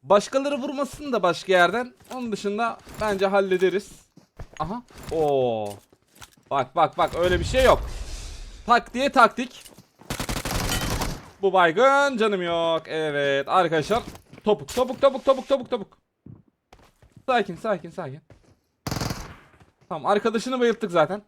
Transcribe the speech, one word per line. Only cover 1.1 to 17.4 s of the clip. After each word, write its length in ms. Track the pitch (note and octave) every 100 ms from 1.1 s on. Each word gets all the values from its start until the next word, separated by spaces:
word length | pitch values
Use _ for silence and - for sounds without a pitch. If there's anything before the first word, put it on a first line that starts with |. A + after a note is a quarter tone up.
da 100 | A#3
başka 280 | F3+ E3+ -
yerden. 420 | F#3 F3 G#3+ B3 _ _
Onun 180 | B3+ A#3+
dışında 460 | G3+ G3+ G#3 A#3 - - -
bence 240 | G#3+ G3 G3
hallederiz. 680 | G3 G3 F#3 F#3 F3+ - - _ _ _ - - -
Aha. 240 | D#3 A#3 - - -
Oo. 640 | D#3+ D3+ C#3 B2+ A2+ G#2 G2+ _ _ _ _ - _ _
Bak 260 | C#3 C3 E3+
bak 220 | D3+ -
bak, 180 | D#3+ D3+
öyle 240 | F3+ F3+
bir 60 | E3+
şey 180 | B3+
yok. 180 | B3+ A#3 - - - - - - - - -
Tak 280 | A#3+ -
diye 180 | A#3+ C#4
taktik. 520 | C4+ A3+ - B3 - - - _ _ - - - - - - - - - - - - - -
Bu 120 | G3
baygın, 640 | F#3 F3 E3 C4 C#4 C#4+ B3+
canım 240 | A3 G3
yok. 400 | F3 E3+ E3 E3 -
Evet 640 | D#3+ D#3 C#3+ C#3+ C#3 C#3
arkadaşlar. 560 | F3 E3+ D#3+ - A3 - - _ -
Topuk, 320 | - G#3 C3+ -
topuk, 260 | B3 C4
topuk, 240 | C#4 C4 B3
topuk, 220 | C4 -
topuk, 220 | C#4 A#3
topuk. 280 | A#3+ F#3+ _ _ _ - - _ _ _ - _ _ _ - -
Sakin, 300 | B3